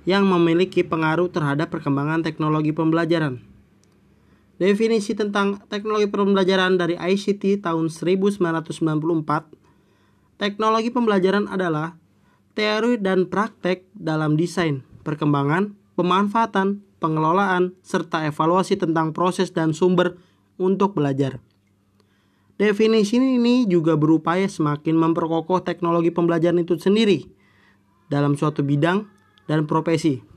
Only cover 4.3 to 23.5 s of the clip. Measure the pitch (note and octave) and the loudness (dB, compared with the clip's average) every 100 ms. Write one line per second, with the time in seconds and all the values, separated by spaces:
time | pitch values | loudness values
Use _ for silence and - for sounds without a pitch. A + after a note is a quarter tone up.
4.3 | _ _ _ F3+ G3+ A3+ A3+ G#3 G#3+ G#3 | _ _ _ 0 2 2 0 -2 -4 -2
5.3 | G3+ G3+ G3+ - G#3 G#3+ G#3+ G#3 G#3 G3 | -2 -2 -4 -8 -10 -4 -2 0 0 2
6.3 | G3 F#3 F#3+ F#3 F#3 E3+ E3+ E3+ G3+ G3+ | 2 2 2 2 0 0 -2 -2 -2 -2
7.3 | G3+ G3 G3+ F#3 E3 E3 D#3+ E3+ F#3+ G3 | -2 -2 -2 -2 -2 -2 -4 -2 0 0
8.3 | G3+ F3 E3 D#3+ - D#3+ D#3 D#3 E3 D#3 | 0 -2 -2 -6 -4 -2 -2 -2 -2 -2
9.3 | D3+ - - _ _ _ _ _ _ _ | -4 -4 -20 _ _ _ _ _ _ _
10.3 | _ G3+ G3+ A3 A3+ A3+ A#3+ A#3 G3+ F3+ | _ -6 -2 0 0 0 -2 0 2 2
11.3 | G3+ G3+ F#3+ F3+ D3+ E3 - _ _ _ | 0 -2 -4 -2 -4 -6 -12 _ _ _
12.3 | _ _ - G#3+ G#3+ A#3 B3 F#3+ F#3 F3+ | _ _ -4 -2 0 0 0 0 0 0
13.3 | F#3 A3 - F3+ F#3 _ - D#3+ D#3 D#3 | -2 -4 -4 -4 -4 _ -10 -4 -2 0
14.3 | D3+ E3+ F3+ E3 C#3 - - - D3+ D3+ | 0 0 -2 -2 -2 -8 -14 -8 -2 0
15.3 | C#3+ C#3+ E3 G#3 - _ - F3 F3+ G#3 | 0 0 0 -2 -6 _ -4 0 0 0
16.3 | A3 A3+ G3+ F#3+ G3+ - _ E3 D#3 D#3 | 0 0 0 -2 -4 -10 _ -4 0 0
17.3 | F3+ G3+ F3+ F3+ F3+ - F#3 E3 E3 D#3 | 2 0 0 -2 -4 -6 -6 -4 -4 -4
18.3 | D3 D#3+ F3+ F#3 G3 E3 E3 D#3+ D#3+ F3+ | -2 0 2 0 -2 0 0 -2 0 -2
19.3 | F3+ F3+ - D#3+ D#3 F#3 F3 F3+ - _ | 0 -4 -2 -2 2 2 2 0 -4 _
20.3 | _ _ - F#3 F#3+ G3 G3 C#3+ C3+ C3+ | _ _ -4 -2 0 0 0 -2 0 -2
21.3 | B2+ - _ _ _ _ _ _ _ _ | -4 -18 _ _ _ _ _ _ _ _
22.3 | _ _ _ G#3 G#3 A3 A3+ G3+ A#3 C4 | _ _ _ 0 2 4 4 2 2 2
23.3 | B3+ A#3+ | 2 4